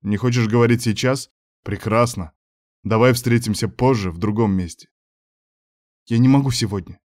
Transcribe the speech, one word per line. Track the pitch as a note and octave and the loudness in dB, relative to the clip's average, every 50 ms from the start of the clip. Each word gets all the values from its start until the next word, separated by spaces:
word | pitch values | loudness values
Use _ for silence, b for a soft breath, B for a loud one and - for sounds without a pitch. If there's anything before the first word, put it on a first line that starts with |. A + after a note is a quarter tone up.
Не | - G2 G#2 | -4 -4 -4
хочешь | G2+ - B2+ A#2+ B2+ A#2 | -2 -2 -2 0 0 0
говорить | G#2+ G#2+ A#2+ A#2 A#2 A#2+ A2+ | 2 2 4 4 4 2 2
сейчас? | - A#2+ G#2 - - B2+ C3 C3+ - _ _ _ _ _ _ _ _ | 0 -2 -2 0 -2 -2 -2 -2 -6 _ _ _ _ _ _ _ _
Прекрасно. | - G#2 F#2+ - - A2 A#2 A#2+ A#2+ - G2+ F2 D#2 _ _ _ _ _ _ _ _ _ _ _ | -10 -10 -6 -4 -2 2 2 2 0 -2 -8 -12 -12 _ _ _ _ _ _ _ _ _ _ _
Давай | G2 A2+ A2 A#2+ B2+ B2 | -2 2 4 4 4 4
встретимся | B2 - B2 A#2 A#2+ A#2 A2 G#2 - - | 2 0 0 0 0 0 -2 -4 -4 -4
позже, | G2+ - - B2 C3 C3+ A2 G2 F#2 | -8 -4 -2 0 0 0 0 -2 -6
в | E2 | -6
другом | E2+ F2 G#2+ G#2 G#2+ A#2 G#2 F#2+ | -4 -4 -4 -2 0 0 0 0
месте". | F#2 F2+ E2+ - _ - _ _ _ _ _ _ _ _ _ _ _ _ _ _ _ _ _ _ _ _ _ _ _ _ | -2 -4 -6 -12 _ -20 _ _ _ _ _ _ _ _ _ _ _ _ _ _ _ _ _ _ _ _ _ _ _ _
"Я | - A#2 | -4 0
не | A#2 B2 | 2 4
могу | C3 C3+ C#3 C#3 C3+ | 6 4 4 2 0
сегодня. | A#2+ - A#2+ G2+ G2 G2 E2+ - - _ _ | -2 -2 -4 -4 -4 -8 -8 -10 -20 _ _